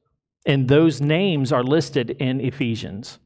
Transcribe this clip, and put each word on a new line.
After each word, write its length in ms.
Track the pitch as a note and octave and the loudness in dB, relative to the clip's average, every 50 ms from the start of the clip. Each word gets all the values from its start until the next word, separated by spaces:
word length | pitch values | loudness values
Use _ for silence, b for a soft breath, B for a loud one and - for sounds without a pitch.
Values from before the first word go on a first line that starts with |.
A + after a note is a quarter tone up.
| _ _ _ _ _ _ _ _ - | _ _ _ _ _ _ _ _ -2
And 220 | - C#3 C#3 C3 | 0 0 2 4
those 340 | A#2 C#3+ D#3 E3 D#3+ C3+ A#2+ | 4 4 6 6 4 2 0
names 500 | C#3+ D3 D#3 F3 G3+ G3 D#3+ C#3+ C3 A#2+ | 0 0 0 2 0 0 0 0 0 0
are 120 | D3+ B2 B2 | 0 0 2
listed 480 | B2+ D3+ E3 D3 - - C#3+ A#2+ A#2 | 2 0 0 0 0 -2 -2 -2 -2
in 300 | - - C3 B2+ C3 C3+ | -4 -4 -4 -4 -2 -2
Ephesians. 760 | C3 B2 - - C3 A#2 A2+ G#2 G2 E2 F#2+ G2+ - - - _ _ | -4 -4 -4 -4 -4 -4 -4 -6 -8 -10 -12 -12 -14 -16 -20 _ _